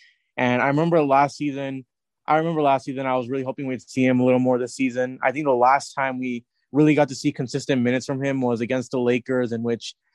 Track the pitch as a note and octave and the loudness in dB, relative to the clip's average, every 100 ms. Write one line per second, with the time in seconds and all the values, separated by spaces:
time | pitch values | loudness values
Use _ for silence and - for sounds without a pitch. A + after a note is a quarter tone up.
0 | _ _ _ - B2+ B2 C3 C#3+ E3+ E3+ | _ _ _ -2 0 2 2 2 2 2
1 | C#3+ C3+ C#3+ - D3 C3+ C#3 C3+ B2+ _ | 4 4 2 -2 -6 -6 -8 -10 -14 _
2 | _ _ - D#3 E3 D#3+ C#3+ C3+ C#3+ C3 | _ _ -2 0 0 0 2 0 -2 -6
3 | C3+ B2+ A#2+ C3+ C3 C3 C3+ B2 - - | -4 -2 -4 -6 -6 -6 -8 -8 -6 0
4 | B2+ B2+ B2+ B2+ B2+ B2 B2 - C3 B2 | 2 4 4 4 2 0 -2 -2 -2 -2
5 | B2+ B2+ B2+ C3 D3 B2 - C#3 - - | -4 -2 -2 0 0 4 4 4 0 -6
6 | C3+ B2+ B2+ A#2+ - _ _ C3+ D3+ D3 | -4 -4 -6 -6 -10 _ _ 2 4 4
7 | C#3+ B2+ D3 - B2+ C#3+ - C3 A#2+ B2+ | 2 -2 -4 -4 -6 -6 -2 0 0 0
8 | B2 C3+ C#3 C3+ B2 A#2 A#2 C3 B2 C3 | -2 -4 -2 -2 -2 -2 -2 -4 -4 -2
9 | B2 B2 B2 B2+ B2 A#2 A#2 A#2 - - | 0 0 0 -2 -2 -4 -4 -4 -8 -18
10 | _ | _